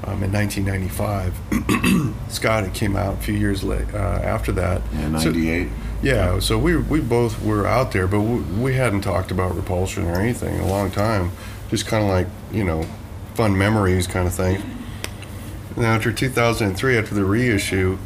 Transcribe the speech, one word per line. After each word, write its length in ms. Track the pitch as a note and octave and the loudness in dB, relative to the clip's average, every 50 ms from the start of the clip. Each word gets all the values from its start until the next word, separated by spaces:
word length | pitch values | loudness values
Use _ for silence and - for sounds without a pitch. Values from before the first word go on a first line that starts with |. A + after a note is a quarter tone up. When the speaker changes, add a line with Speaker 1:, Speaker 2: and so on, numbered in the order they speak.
| - | -4
Speaker 1:
um, 180 | - G2 F#2+ | -4 -4 -2
in 80 | G2 F#2+ | -2 0
nineteen 320 | G2 G#2 G#2 G#2 - - G2 | 2 0 0 0 0 -2 -2
ninety-five. 680 | G2 F#2+ F#2+ F#2 F#2 - - G#2 G#2+ G#2 G2 F#2 F#2 F2+ - - - - - - - A2+ A#2 - | 0 0 -2 -2 -4 -4 -2 -2 -2 -2 -2 -2 -2 -4 -4 -4 -2 -2 -2 0 0 0 2 4
<clears throat> 440 | - G3 F3 D3 G#2+ G#2+ - - - | 2 2 4 2 0 -4 -4 -8 -6
Scott 360 | - - - A#2 A2 A2 G2 | -6 -2 0 2 2 2 0
had 80 | F#2 | -2
came 240 | F#2 - A2 G2+ F#2+ | -2 -2 0 0 0
out 180 | F#2+ F#2+ F#2+ F#2+ | 0 0 0 -2
a 20 | F#2+ | -2
few 160 | - - G#2 | -2 -2 0
years 280 | G#2 G#2 G#2 G2+ F#2+ G2 | 2 2 2 0 0 0
la-, 120 | G2+ G#2 | -2 -2
uh, 440 | G2 G2+ G2+ - G#2 G2+ F#2 F#2 F#2 F2+ | -2 -2 -2 -2 -2 -2 0 0 0 0
after 280 | F#2 G2+ A2 - - | 0 0 0 0 0
that. 280 | G2 F#2 F2+ F2+ F#2 F#2+ - - - | 0 0 2 2 0 0 -2 -2 -2
Speaker 2:
Yeah, 240 | D#2 D2+ D2+ D#2+ D#2+ | -2 -2 0 0 0
Speaker 1:
So 120 | D#2+ E2 | 2 2
Speaker 2:
ninety-eight. 380 | D#2+ E2 D#2+ D#2+ E2 F2 F2+ - - - - - - - | 2 2 2 2 2 0 0 -2 -4 -6 -6 -6 -4 -2
Speaker 1:
yeah, 360 | - C3+ C3 A2 F#2+ F2+ F#2 F#2+ | 0 2 2 4 2 2 2 0
so 180 | - - A2 | 0 0 2
we, 200 | A2 B2 E3+ F3 | 2 2 2 2
we 240 | C#3+ A#2+ G#2+ C3+ D#3 | 2 2 2 0 0
both 420 | C3+ A#2 A#2+ A#2+ A#2+ A#2 G#2+ G#2 | 2 2 2 2 2 2 0 -2
were 240 | G2+ G#2 G#2+ G#2 G2 | -2 0 0 2 2
out 260 | G2 G#2 A#2+ B2+ G#2+ | 2 2 2 2 2
there, 140 | - G2 F#2 | 0 0 2
but 140 | F#2 G2 G#2 | 2 2 2
we, 180 | G#2 A2 A#2+ A#2+ - D2 E2+ G#2 | 2 2 0 0 -2 -2 -2 0
we 120 | B2 C3+ C3 | 0 2 2
hadn't 260 | C3 C3 A#2 G2+ G2+ | 2 2 2 2 0
talked 300 | F2+ G2+ F#2 F2+ F#2 - | 0 0 0 0 0 0
about 240 | F#2 F#2 F#2 F#2 F2 | -2 0 0 0 0
Repulsion 480 | F2 F#2 - F#2 F2+ F#2 F#2 - F#2+ F2+ | -2 -2 -2 0 0 0 -2 -2 -2 -2
or 80 | F2 E2+ | 0 0
anything 400 | F2+ G2 A#2+ A#2+ - - E2+ F2 | 0 0 0 0 -2 -2 -2 -2
in 60 | F2 | 0
a 80 | F2 F2+ | 0 0
long 220 | F#2+ G2+ G2+ F#2+ | 2 2 0 0
time. 420 | F#2 G2 G2+ A2+ A2+ G2+ F2+ F2 F2+ - - - - - - - | 0 0 0 2 2 2 0 -2 -4 -6 -10 -12 -12 -12 -6 -4
Just 180 | - G#2+ - - | -2 -2 -2 0
kinda 180 | - A2 G#2+ | 0 2 2
like, 220 | G2+ F#2+ F#2 F2 F2+ - - - - | 4 4 2 2 0 -4 -12 -12 -4
you 120 | - A2 G#2 | -2 -2 0
know, 220 | F2 D#2+ D#2+ E2 - - - - - - - - - - | 0 0 0 -2 -4 -8 -12 -14 -14 -14 -14 -14 -10 -2
fun 240 | - A#2 G#2+ G2 F#2+ | 0 2 2 4 4
memories 480 | F#2+ G#2 A2 A2 G2+ F#2 F#2 F#2 F2 | 4 4 4 4 4 4 4 2 0
kinda 240 | F2+ - F#2 F2+ F2 | 0 0 0 0 0
thing. 320 | F2 - F#2 F#2 F#2+ G2 - - - - - - - - - - - - - - - - - - - - - - - | 0 0 0 0 0 0 -2 -8 -10 -10 -12 -12 -10 -10 -10 -10 -10 -12 -14 -14 -14 -12 -12 -12 -12 -12 -12 -10 -4
And 80 | - A#2+ | 0 2
after 280 | A2+ A2 A2 G#2+ B2 | 2 2 2 2 0
two 180 | G#2 - C3+ C3 | 0 0 -2 0
thousand 380 | B2+ B2 A#2 A#2 A2+ A2 A2+ G2+ | 2 2 4 4 4 2 0 0
and 80 | F#2 | 0
three, 200 | F2+ - C3 B2+ | 0 2 2 2
after 180 | A2+ G#2 - G#2+ | 2 2 0 0
the 100 | G#2 G2 | 0 2
reissue 720 | F#2 G2 A#2 B2 B2 A2 F#2+ G2 - - F#2+ F#2 F#2 F#2 F#2 - | 2 2 2 4 4 2 2 0 0 0 2 2 2 0 -2 -6